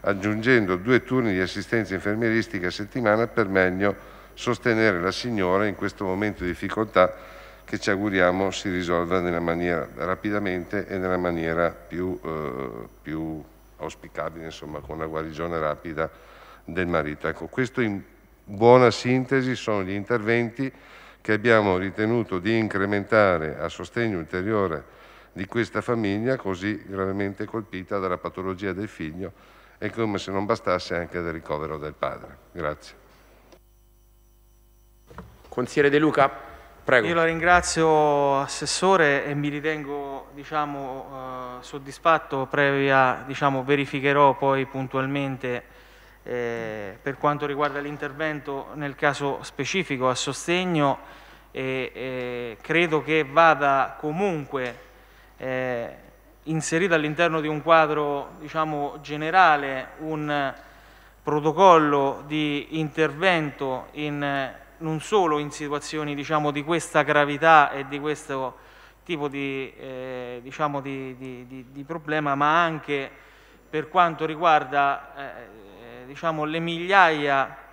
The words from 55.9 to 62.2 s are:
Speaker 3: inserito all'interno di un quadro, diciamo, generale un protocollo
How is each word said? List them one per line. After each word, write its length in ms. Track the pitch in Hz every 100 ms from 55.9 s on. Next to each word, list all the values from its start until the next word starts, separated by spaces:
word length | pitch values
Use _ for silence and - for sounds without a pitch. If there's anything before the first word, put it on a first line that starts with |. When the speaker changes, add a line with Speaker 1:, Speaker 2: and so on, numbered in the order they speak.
| 65 - - - _
Speaker 3:
inserito 500 | - 160 - 165 190
all'interno 480 | 165 151 151 170 160
di 60 | 151
un 120 | 151
quadro, 760 | 156 165 156 151 147 143 - -
diciamo, 600 | 151 160 156 147 143 151
generale 880 | 147 147 156 185 175 147 139 131 - -
un 560 | 156 156 151 147 139 - - - - - - _
protocollo 1000 | - 147 151 151 196 165 151 143 139 110